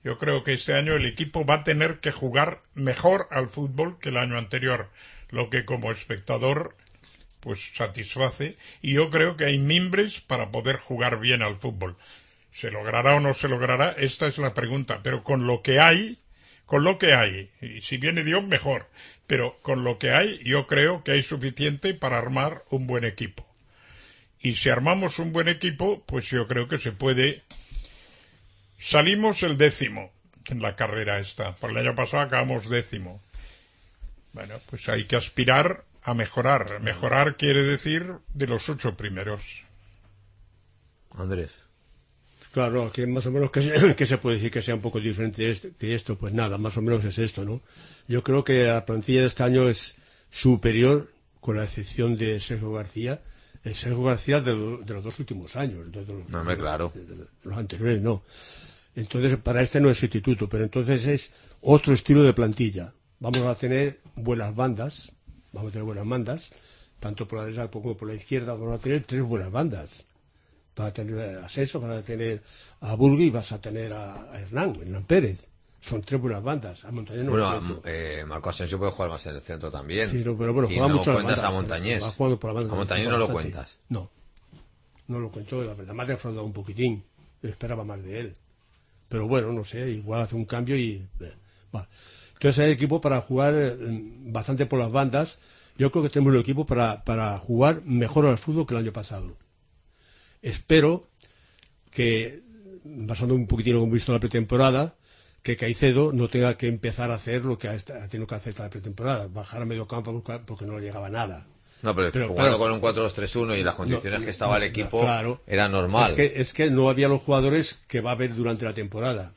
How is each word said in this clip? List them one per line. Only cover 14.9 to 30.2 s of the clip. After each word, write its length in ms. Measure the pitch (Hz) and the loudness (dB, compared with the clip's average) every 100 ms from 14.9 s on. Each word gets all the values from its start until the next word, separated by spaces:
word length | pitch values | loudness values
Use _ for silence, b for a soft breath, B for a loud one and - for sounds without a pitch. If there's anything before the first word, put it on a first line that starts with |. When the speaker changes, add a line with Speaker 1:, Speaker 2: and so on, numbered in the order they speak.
| 104 | -4
Speaker 1:
Pero 200 | 117 131 | -4 -4
con 220 | - 135 123 | 0 2 2
lo 140 | 120 | 0
que 180 | - 135 | 4 8
hay, 400 | 165 170 220 240 _ b b b | 8 6 0 -10 _ b b b
con 200 | _ 143 | _ 2
lo 120 | 165 190 | 4 4
que 160 | 175 | 4
hay, 380 | 127 107 95 98 _ | 6 4 -2 -12 _
y 220 | 120 110 | -14 -12
si 160 | - 131 | -8 -4
viene 260 | 147 170 | -2 -2
Dios, 180 | 156 180 | 0 0
mejor. 460 | 202 160 143 131 - B B B - | 0 -2 0 -4 -6 B B B -2
Pero 340 | 127 123 - | 0 0 -4
con 240 | - 131 | -4 0
lo 140 | 123 120 | 0 -2
que 140 | 131 | 2
hay, 280 | 139 208 - | 4 2 -2
yo 240 | 117 139 135 | 0 0 2
creo 380 | 143 156 175 | 4 4 2
que 80 | 143 | 0
hay 100 | 139 | 0
suficiente 720 | 127 147 131 127 147 143 196 | 0 -4 -6 -2 -4 -2 -4
para 240 | 170 131 120 | -2 -2 -2
armar 480 | 120 131 143 156 - | -2 -2 -2 -4 -6
un 160 | 135 127 | -4 -2
buen 180 | 123 | -2
equipo. 420 | 117 101 113 - - _ b b b b b b b _ | -2 -6 -10 -12 -20 _ b b b b b b b _
Y 140 | 127 | -4
si 160 | 110 135 | 0 2
armamos 480 | 123 143 190 180 - | 2 2 2 0 -4
un 160 | 165 | -2
buen 140 | 165 165 | 0 0
equipo, 540 | 165 185 143 190 202 - | 0 -4 -2 -2 -2 -4
pues 240 | 131 - | -6 -2
yo 160 | 127 113 | -2 0
creo 200 | 123 120 | -2 -2
que 120 | 147 | -4
se 140 | 120 | -4
puede 500 | 98 135 127 135 143 _ B B B B B B B B B B B B - | -2 0 2 2 -2 _ B B B B B B B B B B B B -14
Salimos 640 | - 151 160 208 214 202 | 2 4 6 4 2 2
el 140 | 175 143 | 0 4
décimo 540 | 151 - 123 104 95 _ | 4 4 -6 -6 -12 _